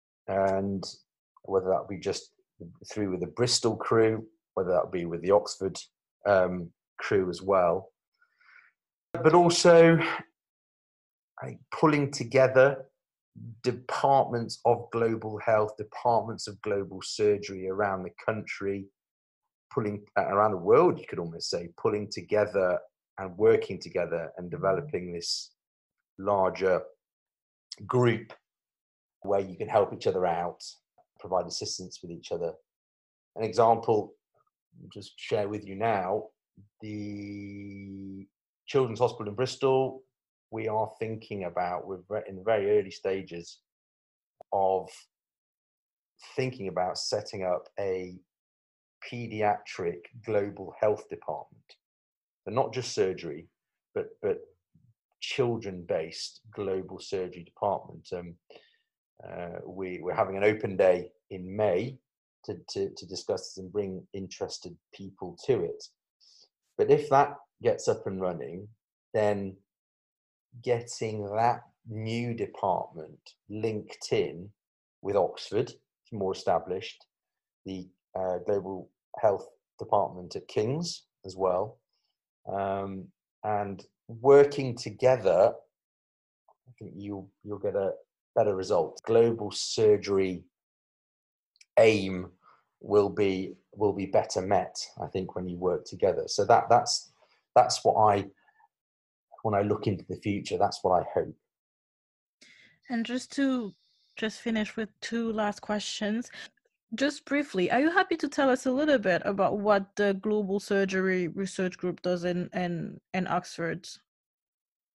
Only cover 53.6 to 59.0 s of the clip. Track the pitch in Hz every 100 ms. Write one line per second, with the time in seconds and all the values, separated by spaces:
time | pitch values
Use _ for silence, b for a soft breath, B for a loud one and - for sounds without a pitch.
53.6 | _ _ _ - - - 101 - - _
54.6 | _ _ _ _ _ _ - - 123 117
55.6 | 101 90 85 95 82 - - - 110 107
56.6 | 98 95 90 92 - 95 92 90 85 -
57.6 | 101 92 - 82 - 90 87 85 _ b
58.6 | b b b _